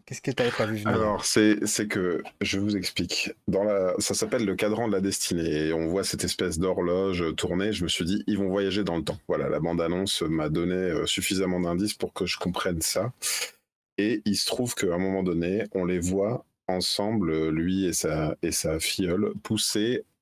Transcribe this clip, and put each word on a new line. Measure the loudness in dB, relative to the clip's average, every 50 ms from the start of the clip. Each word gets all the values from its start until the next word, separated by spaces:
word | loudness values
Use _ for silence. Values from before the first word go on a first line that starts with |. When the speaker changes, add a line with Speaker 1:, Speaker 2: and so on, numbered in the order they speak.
| -8
Speaker 1:
Qu'est-ce | -12 -14 -6
que | -4 -2
t'avais | 0 0 0 0
pas | 2 0 0
vu | 0 -2
venir ? | -2 0 0 2
Speaker 2:
Alors, | 2 2 2 0 0 0
c'est, | 2 6 6 8 8 6 4 2
c'est | 0 0 -2 -2 -2
que, | -2 0 0 0 0 -2 -4 -8 -6 _
je | -4 -2 0
vous | 0 0 0 0
explique. | -2 -2 -4 -4 -4 -4 -2 -2 -4 -4 -4 -8 -6 _ 0
Dans | 0 2 2
la... | 2 2 2 2 2 2
ça | 0 0 0 0
s'appelle | 0 0 0 0 0 2
le | 0 0
cadran | 0 0 0 2 0 0
de | 0 2
la | 2
destinée. | 2 0 0 -2 -2 -2 0 0 0 0 0 0 0
Et | 0 0
on | 0 0
voit | 0 0 0 0
cette | -2 -2 -2 -2
espèce | -4 -2 -2 -2 -2 0
d'horloge | 0 0 0 0 0 0 2 2 2 2 0 0 0 0 -2 -2
tourner. | -2 -2 -2 0 0 0 0 -2
Je | -2 -2
me | -2
suis | -2 -2 0
dit, | 0 -2 -2 0
ils | 0 0
vont | 0 0
voyager | 0 0 0 0 0 0 0 0
dans | 0 -2
le | -2 -2
temps. | -4 -6 -6 -4
Voilà, | -2 -2 0 0 0
la | 0 0
bande-annonce | 0 0 0 0 0 0 0 0 0 -2 -2 -2
m'a | 0 0 0 0 0
donné, | 0 0 0 0 0 0
euh, | 0 0 0 0 0 0
suffisamment | 0 -2 -2 -2 0 0 0 0 0 0 0
d'indices | 0 0 0 0 0 0 -2
pour | -4 -6 -6 -2
que | -2 -2
je | -2 -2
comprenne | -2 -2 -2 -2 0 -2 -2 -2 0
ça. | -2 -2 0 -2 -2 -2 -4 _ -4 -4 -4 -4 -6 -8 -10 _ _ _ _ _ _ _ _
Et | 0 0 2 0 0 0
il | 0 0
se | 2 0
trouve | -2 -2 -2 -2 -2 -2
qu'à | 0 0 2 2
un | 2
moment | 0 0 0 0 0
donné, | 2 2 2 2 2 0 0 -2 -2 -2
on | -2 0
les | 0 0 0
voit | 0 0 2 2 2 2 0 -4 -6 _ _ _ _ -4
ensemble, | -2 -2 0 0 0 0 0 0 0 0 0 2 2 0 0 0
lui | 0 0 0 0 2 2 0
et | 0
sa, | 0 0 0 0 0 0 0 -2 -2 -2
et | -4 -2 -2
sa | -2 -2 -2 -2 -2
filleule, | -2 -2 -2 0 0 0 2 0 0 -2 -2 -6 -4
pousser | -2 -2 0 0 0 0 0 0 0 0 -2 -4 -8 _ _